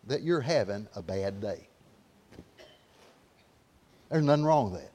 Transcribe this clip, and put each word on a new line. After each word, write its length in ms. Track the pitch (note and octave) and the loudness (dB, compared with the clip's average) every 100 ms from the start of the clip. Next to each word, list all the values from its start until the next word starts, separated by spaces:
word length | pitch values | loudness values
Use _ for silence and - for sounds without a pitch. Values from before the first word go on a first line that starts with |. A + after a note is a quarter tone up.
| A2+ | -4
that 140 | C#3 | -4
you're 180 | D#3 E3+ | 0 0
having 460 | B2+ D#3+ G2 G2+ G#2+ - | 2 0 0 -4 -8 -12
a 60 | |
bad 400 | E2+ F#2+ G2 G2 | -8 -4 -4 -4
day. 260 | G#2 E2+ - _ _ _ _ _ _ - - _ - - _ _ - - _ _ _ _ _ _ _ _ _ | -6 -8 -12 _ _ _ _ _ _ -20 -20 _ -20 -20 _ _ -20 -20 _ _ _ _ _ _ _ _ _
There's 140 | D#3+ | 2
nothing 220 | D3 D3 D3+ | 4 4 6
wrong 260 | D#3 A2 | 4 2
with 100 | F2+ | -4
that. 100 | - | -12